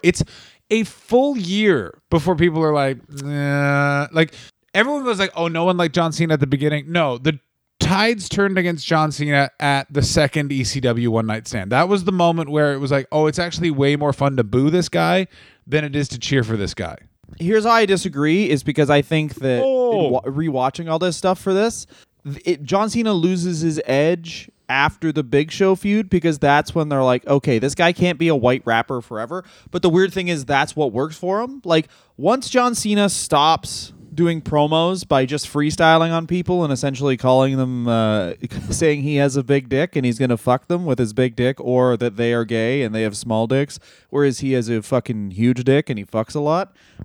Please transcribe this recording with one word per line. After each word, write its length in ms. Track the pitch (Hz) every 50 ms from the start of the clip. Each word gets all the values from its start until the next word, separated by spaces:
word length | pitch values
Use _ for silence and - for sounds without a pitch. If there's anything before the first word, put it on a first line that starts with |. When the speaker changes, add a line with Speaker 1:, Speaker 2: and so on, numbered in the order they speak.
| -
Speaker 1:
It's 200 | 175 - - - - - - - - _ _ _ -
a 140 | 214 226 214
full 540 | - - _ _ - 226 247 269 285 277 233
year 640 | 180 170 190 208 220 202 170 127 92 - - - _ -
before 260 | 170 165 143 180 180
people 260 | 147 170 175 156 160 160
are 100 | 156 151
like, 240 | 147 139 135 135 - - - 143 139 139
"Nah." 840 | 143 147 147 143 143 143 143 143 143 143 143 143 143 143 143 143 -
Like, 220 | 160 160 165 156 - - - - _ _ _ _ -
everyone 300 | 196 226 269 294 285 262
was 160 | 247 220 190
like, 120 | 196 185 -
"Oh, 120 | 165 170 170
no 180 | 165 165 170
one 120 | 185 180 175
liked 180 | 175 160 -
John 160 | 175 165 165
Cena 220 | 156 160 170 160 156
at 40 | 139
the 80 | 143 131
beginning." 440 | 139 135 147 151 151 147 135 156
No, 260 | 170 175 160 139 123 120
the 220 | 131 156 151 135 _ _ _ _ _ _ _ -
tides 500 | - 156 190 190 214 233 240 202 175 -
turned 280 | - 196 202 196 190 190
against 260 | 175 175 170 147 -
John 260 | - 170 156 156 151
Cena 380 | 139 - 147 147 143 143 139 131 _ -
at 320 | 151 143 139 139 135 -
the 120 | 143 147 131
second 480 | - - 165 151 135 - 156 143 139
E 120 | 143 135 123
C 160 | - - 135
W 300 | 120 120 117 117 120 117
One 140 | 113 113 110
Night 220 | 110 107 113 113 -
Stand. 240 | - 107 92 98
That 180 | 120 135 170 185
was 140 | 202 196 175
the 80 | 208
moment 380 | 190 180 170 170 165 165 160 139
where 240 | 147 151 147 143 139
it 40 | 135
was 140 | 143 131
like, 160 | 143 139 127 -
"Oh, 140 | - 151 156 151
it's 120 | 131 180
actually 320 | 175 175 156 160 175 165
way 240 | 147 135 139 139 147
more 180 | 143 147 143 135
fun 240 | - 139 139 135 127
to 60 | 113
boo 260 | 101 113 127 135 156
this 200 | 165 180 165 -
guy 380 | - 170 165 165 175 190 190 - _ - - - _ _ _
than 180 | - 139 156 151
it 120 | 143 139
is 120 | 147 143 -
to 100 | - 120
cheer 240 | - - 139 131 113
for 120 | 110 110
this 180 | 104 98 85 -
guy." 240 | - 90 82 73 - _ _ _ _ _ - - -
Speaker 2:
Here's 240 | 165 175 220 220 208
how 80 | 233
I 140 | 226 226 220
disagree, 640 | 190 196 175 - 180 135 139 147 151 165 196 214 131
is 120 | 147 135
because 280 | - 151 143 156 147 135
I 120 | 147 143
think 340 | 143 - 160 156 156 147 -
that 260 | - 135 131 127 123 262
Speaker 1:
Oh. 420 | 269 262 254 247 240 220 202 165
Speaker 2:
in 60 | 135
wa-, 100 | 123 127 -
rewatching 680 | 139 135 147 165 160 135 131 127 135 - - 165 165
all 80 | 160 160
this 160 | 185 180 160
stuff 240 | - - 185 185 -
for 140 | - 196 190
this, 340 | 196 214 233 226 - - - - - _ _ _ _ -
th-, 160 | 143 139 - -
it, 180 | 170 175 139 147
John 260 | 120 185 196 220 214
Cena 240 | 208 233 226 220 202
loses 480 | 170 160 180 190 175 170 180 170 151
his 200 | 165 165 151 156 -
edge 640 | - 135 139 147 165 180 170 165 165 - - - - _ _ _ -
after 460 | 127 135 143 151 - - 170 160 143
the 100 | 151 139
Big 260 | 117 143 143 151 160
Show 260 | - - 196 190 190
feud, 340 | 180 - 202 202 214 214 185
because 300 | 196 175 - 165 151 139
that's 360 | 151 143 143 147 151 - -
when 140 | 170 151 151
they're 140 | 143 135 131
like, 220 | 127 123 127 - -
"Okay, 300 | 139 139 - 151 123 113
this 160 | 120 143 -
guy 200 | - 175 175 175
can't 260 | - 180 180 170 131
be 80 | 170 165
a 80 | 156
white 280 | 135 113 123 127 135 -
rapper 360 | 117 113 113 117 - 135 120
forever." 420 | 110 - 117 107 117 131 165 185 180 - - - - -
But 100 | - 175
the 80 | - 175
weird 240 | 160 185 196 190 -
thing 140 | 196 180 175
is, 160 | 170 151 131
that's 300 | 131 143 135 147 - -
what 160 | 151 151 127
works 260 | 101 123 143 156 156 -
for 240 | 180 180 190 214
him. 200 | 240 262 269 269 -
Like, 240 | 175 165 160 156 - _ _ _ _ _ -
once 320 | 139 190 247 269 247 -
John 260 | - 247 247 247 233
Cena 320 | - - 214 208 208 202 196
stops 840 | - - - - 160 143 147 160 165 - - - - - - - - - - - -
doing 280 | 151 175 170 165 160
promos 680 | - - 151 147 147 151 156 160 165 175 190 175 - -
by 180 | 147 135 131
just 220 | 127 147 143 - -
freestyling 640 | - 147 147 151 147 - 165 160 160 160 165 165
on 160 | 165 165 165 -
people 380 | 175 180 170 - 180 180 170
and 80 | 147 135
essentially 420 | 123 147 139 135 120 143 139 131
calling 400 | 113 - 127 127 131 135 135 135
them, 320 | 131 131 127 127 123 120 120
uh, 460 | 117 113 110 107 107 104 90 90 - - 127 117
<laughs> 180 | - - - -
saying 320 | - - 170 156 147 147 139
he 120 | 151 147
has 220 | 139 143 139 127 139
a 60 | 127
big 260 | 123 139 139 131 117
dick 260 | 131 135 156 - -
and 100 | 151 127
he's 140 | 123 117 113
gonna 160 | 131 127 120
fuck 320 | 110 - 127 127 127 _ -
them 160 | 175 175 180
with 140 | 156 127 120
his 140 | 123 107 107
big 200 | 131 127 127 110
dick, 200 | 120 123 127 135 -
or 340 | - 123 127 127 127 127 120
that 220 | 107 120 120 98 110
they 160 | 117 117 120
are 100 | 117 117
gay 380 | 104 117 113 113 120 131 143
and 120 | 127 107 110
they 100 | 110 110
have 120 | 107 101
small 320 | - - 120 110 110 113 113
dicks, 320 | 131 135 143 143 - - _ - - _ _ -
whereas 300 | - 139 143 139 120 -
he 120 | 139 135
has 160 | 131 123 110 113
a 120 | 117 110
fucking 500 | 104 - 135 123 - - 117 107 101 98
huge 320 | 92 101 117 123 123 123 120
dick 260 | 135 135 147 156 -
and 80 | 127 104
he 60 | 98
fucks 320 | - - 110 113 - -
a 60 | 151
lot. 340 | 147 147 160 180 202 - _ _ _ _ _ - -